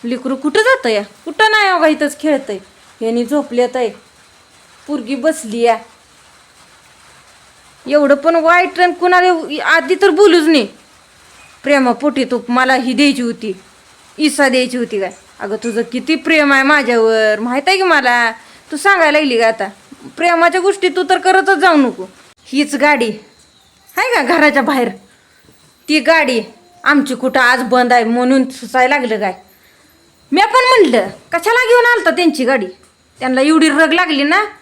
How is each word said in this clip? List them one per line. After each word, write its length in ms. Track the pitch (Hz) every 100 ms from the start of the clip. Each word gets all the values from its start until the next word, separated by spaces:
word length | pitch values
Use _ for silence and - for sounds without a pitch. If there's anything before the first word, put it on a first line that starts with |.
लेकरू 320 | 240 254 254 262
कुठं 260 | 294 294
जातं 280 | 440 523 247
या? 120 | 214
कुठं 500 | 208 - - 302 427
नाही, 160 | 427 403
अहो, 180 | 359 311
इथंच 340 | 302 294 285
खेळतंय. 380 | 302 277 269 196 196 _ _ _
ह्यानी 240 | 226 233 240
झोपलेत 500 | 294 - 240 247 254
आहे, 140 | 233 - _ _ _ _ _ _ _ _ -
पोरगी 280 | 285 220 269
बसली 440 | 302 311 226 233
या. 180 | 233 220 - _ _ _ _ _ _ _ _ _ _ _ - - _ _ _ _ _ _ 254
एवढं 280 | 294 285 277
पण 200 | 311 339
वाईट 440 | 320 349 370 -
आणि 140 | 359
कुणाला 720 | 349 359 359 370 339 311 302 -
आधी 300 | 320 277 370
तर 80 | 403
बोलूच 340 | 320 415 339
नाही. 240 | 311 302 202 - _ _ _ _ _ - - -
प्रेमापोटी 600 | 269 285 254 240 294 285
तू 160 | 254 247 240
मला 240 | 240 254
ही 200 | 262 247
द्यायची 280 | 254 285 220
होती, 400 | 240 - 220 185 - _ _ _ _ -
इसा 320 | 302 - 277
द्यायची 280 | 254 254 247
होती 220 | 233 214
काय? 120 | 190 - _ _
अगं, 160 | 208 214
तुझं 260 | 240 220
किती 340 | 233 247 - 320
प्रेम 380 | 320 320 285
आहे 100 | 277
माझ्यावर, 760 | 269 294 240 240 226 226 220 214
माहित 240 | 240 254 285
आहे 100 | 381
की 60 |
मला. 480 | 370 302 254 240 233 226 - - _
तू 60 | 302
सांगायला 420 | 392 381 320 302
लागली 200 | 294 233
का 80 | 226
आता? 200 | 226 202 - _ - - -
प्रेमाच्या 440 | 339 339 339 370
गोष्टी 280 | 359 392 359
तू 140 | 359 359
तर 80 | 359
करतच 400 | 370 370 370 370
जाऊ 180 | 359 311
नको. 300 | 254 185 185 - - _ -
हीच 300 | 262 294 285
गाडी 360 | 285 285 233 214 - _ _ _ _ _ _ -
आहे 180 | 480 466
का 60 |
घराच्या 400 | 247 339 302 277
बाहेर? 280 | 269 269 240 - _ _ _ _ _ _ _ _ -
ती 100 | 302
गाडी 420 | 254 330 277 240 190 - _ _
आमची 320 | 285 294 277 233
कुठं 240 | 254 262
आज 240 | 247 254
बंद 300 | 247 247 247
आहे 100 | 247
म्हणून 460 | 226 240 247 269 262
सुचायला 500 | - 226 254 254 285
लागलं 200 | 247 214
काय? 140 | 196 185 _ _ _ _ _ _ _ _ _
मी 100 | 302
पण 180 | 427 508
म्हणलं, 480 | 508 508 320 233 - - _
"कशाला 360 | 339 339 480 480
घेऊन 160 | 480 480
आलता 240 | 480 330
त्यांची 360 | 339 349 302 247
गाडी? 200 | 269 185 - _ _ _ _
त्यांना 220 | 254 262
एवढी 280 | 285 320 320
रग 240 | 285 311
लागली 300 | 339 359 285
ना 200 | 285 359 415 -